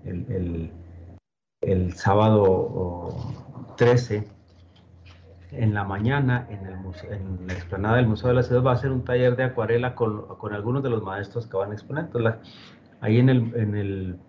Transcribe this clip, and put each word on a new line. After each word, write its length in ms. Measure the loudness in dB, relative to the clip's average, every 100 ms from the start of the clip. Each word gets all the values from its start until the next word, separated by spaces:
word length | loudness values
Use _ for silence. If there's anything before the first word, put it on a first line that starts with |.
El, 280 | -8 -8 -6
el, 400 | -4 -4 -4 -8 -12 -20 -20 -20 -20 _ _ _ _
el 320 | 0 2 0
sábado, 500 | -2 2 4 6 6
oh, 1300 | 6 4 0 -4 -4 -6 -8 -8 -8 -10 -14 -16 -16 2
trece, 500 | 6 6 2 -4 -6 -14 _ -20 -20 _ _ -20 -20 -20 -20 -20 -16
en 220 | 0 0
la 100 | 0
mañana, 640 | -2 -2 0 2 2 0 -2
en 160 | -12 -10
el 120 | -10
muse-, 360 | -10 -12 -10
en 340 | -10 -8 -8 -6
la 60 |
explanada 440 | -8 -6 -4 2 4
del 100 | 4
Museo 220 | 2 2
de 60 | 2
la 80 |
Ciudad, 200 | 4 4
va 100 | 4
a 40 | 2
ser 140 | 0
un 120 | -2 0
taller 300 | 2 4 4
de 80 |
acuarela 520 | 0 0 0 0 0 -2
con, 300 | -2 -2 -10 -10
con 160 | -8
algunos 300 | -6 -2 -2
de 60 | 0
los 140 | -2
maestros 440 | -4 -8 -6 -8 -6
que 80 | -4
van 160 | -4
a 20 |
exponer. 320 | -6 -8 -8 -4
Entonces, 260 | 0 0
la, 100 | 0 -10 -20 -20 -20 -20 -6
ahí 180 | 2 6
en 100 | 6
el, 260 | 6 2 -2
en 200 | -2 -2
el 440 | -4 -4 -6 -8